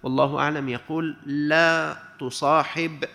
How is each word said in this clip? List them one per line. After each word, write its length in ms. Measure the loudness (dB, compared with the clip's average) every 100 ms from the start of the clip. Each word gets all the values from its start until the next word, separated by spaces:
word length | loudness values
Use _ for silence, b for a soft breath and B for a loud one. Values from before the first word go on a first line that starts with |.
والله 360 | -2 2 2 2
أعلم، 300 | -2 -2 -4
يقول: 480 | -6 -6 -4 -4 -8 -6
"لا 680 | -4 2 4 4 2 -2 -8 -14 -10
تصاحب 840 | -8 -2 4 4 2 -2 -4 -4 -10